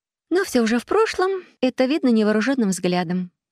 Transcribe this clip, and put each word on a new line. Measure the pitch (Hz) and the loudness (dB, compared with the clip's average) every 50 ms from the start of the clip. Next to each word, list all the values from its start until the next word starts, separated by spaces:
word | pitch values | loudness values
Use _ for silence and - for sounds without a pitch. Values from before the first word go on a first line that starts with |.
| _ _ _ _ _ - | _ _ _ _ _ -4
Но | 320 370 381 | -2 -2 -2
все | - - 247 226 | 0 0 0 0
уже | 214 240 240 | 0 0 -2
в | - | -2
прошлом, | - 381 392 453 - - - 370 381 392 370 359 - _ _ | 0 0 0 0 0 0 -2 -2 -2 -2 -4 -8 -12 _ _
это | - 254 - - 254 | -2 -2 0 0 0
видно | 254 294 330 - 254 | 0 0 0 2 2
невооруженным | 233 220 214 208 214 220 208 254 277 269 226 190 | 2 2 2 2 2 0 0 0 0 0 0 0
взглядом», | 185 180 180 180 180 180 180 165 180 185 180 180 _ _ _ _ | -2 -2 -2 -2 0 0 -2 -2 -2 -4 -4 -6 _ _ _ _